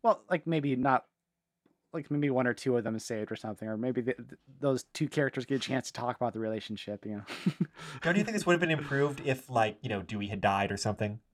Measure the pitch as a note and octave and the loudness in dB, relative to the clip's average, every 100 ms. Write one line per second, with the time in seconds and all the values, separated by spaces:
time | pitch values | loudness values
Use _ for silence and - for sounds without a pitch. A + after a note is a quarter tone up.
0 | A#3 G3+ - F3 E3 D#3+ C#3+ B2+ C3+ B2+ | 4 2 2 0 2 2 2 2 4 4
1 | - _ _ _ _ _ _ _ _ E3 | 2 _ _ _ _ _ _ _ _ -10
2 | C#3 D3 D3 B2+ B2 A#2 C3+ A#2+ A2+ A2 | -2 0 2 4 2 2 2 0 0 -4
3 | - A2 G#2+ A2 A2 G2+ A2 A2 B2+ B2+ | -4 -6 -4 -6 -8 -8 -6 -2 -2 0
4 | A#2+ B2 A#2+ - _ - C#3+ B2+ - - | -2 -4 -8 -20 _ -2 0 0 -2 -4
5 | D3 - C#3 - A#2+ C3+ - C3 - - | -2 2 0 -2 -2 -2 0 -2 -4 -6
6 | A#2+ A#2+ A#2+ A2 A2 A2 - G#2+ - G#2 | -4 -2 -2 -2 -4 -4 -6 -10 -8 -8
7 | G#2+ G#2 G2+ - - - E3 - D#3 C3+ | -8 -10 -10 -2 -2 0 -6 -6 -14 -4
8 | E3 F#3 G#3+ G#3 F3 F3 E3+ D3+ C#3+ C#3 | 2 2 2 0 2 4 4 0 0 2
9 | C#3+ C#3+ C#3+ B2+ - A#2+ G#2+ G#2 A#2+ G#2 | 2 0 -2 -2 0 2 2 0 -4 -4
10 | F#2 G#2+ G2+ G#2 G2+ G2 G2 G2+ A2 G2+ | -4 -6 -4 2 2 4 0 0 -2 0
11 | G#2 A2 _ | -4 -4 _